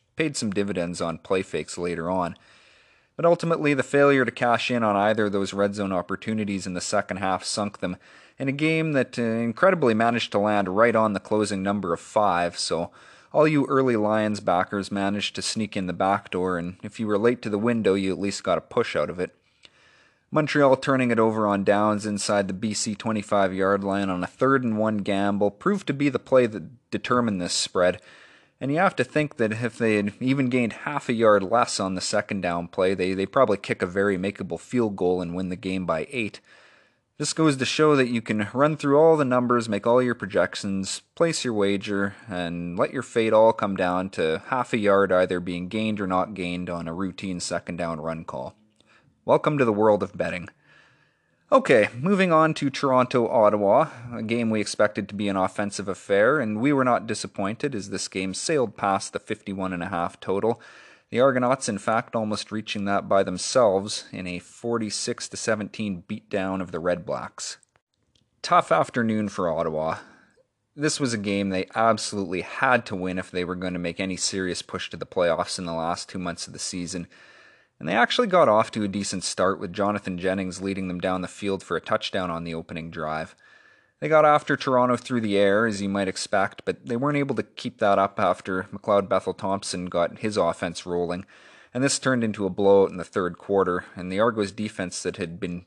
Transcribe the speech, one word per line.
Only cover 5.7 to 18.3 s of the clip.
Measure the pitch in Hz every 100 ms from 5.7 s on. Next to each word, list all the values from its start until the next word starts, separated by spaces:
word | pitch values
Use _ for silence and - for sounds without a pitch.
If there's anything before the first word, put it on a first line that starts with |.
| 101
zone | 98
opportunities | 92 - 95 - 110 101 98 95
in |
the | 90
second | - 104 - 95
half | 95 92
sunk | - - 101 -
them, | 90 87 - - - -
in | 135
a |
game | 139 156 160 160
that, | 143 123 -
uh, |
incredibly | 117 113 117 110 185 180 131
managed | 110 113 120 -
to | 104
land | 104 104 92 95
right | 120 110
on | 110
the | 98
closing | - 107 101 98
number | 98 104 95
of | 85
five, | - 110 101 87 87 -
so | - 85 85 - - - _
all | - 156
you | 151 131
early | 135 131
Lions | 113 104 110 107 104
backers | 98 87 95 101 95
managed | 101 98 101 -
to | -
sneak | - 113 104 101
in | 90
the |
back | 90 95 101 -
door, | 92 92 87
and | 87 92
if | 104 -
you | 110
were | 101
late | 117 123
to | 113
the | 104
window, | 113 117 98
you | 98 95
at | 85
least | 98